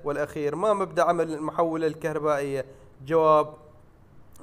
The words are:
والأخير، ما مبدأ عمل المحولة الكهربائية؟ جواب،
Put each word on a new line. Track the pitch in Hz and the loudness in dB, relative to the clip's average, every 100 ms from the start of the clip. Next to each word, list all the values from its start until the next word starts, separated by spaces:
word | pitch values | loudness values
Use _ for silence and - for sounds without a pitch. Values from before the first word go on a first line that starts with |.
والأخير، | 147 143 143 160 147 | -6 -4 -4 -4 -4
ما | 151 214 | -2 0
مبدأ | 202 180 156 | 0 0 0
عمل | 165 170 165 | 2 2 -2
المحولة | 151 151 151 165 160 160 | -4 -4 -2 0 0 -2
الكهربائية؟ | 151 160 151 151 143 143 135 - - - - 135 | -2 -6 -2 0 0 -2 -6 -8 -14 -20 -16 0
جواب، | 165 156 156 151 - - - - - - - - - | 4 6 6 4 -6 -20 -20 -20 -20 -20 -20 -20 -14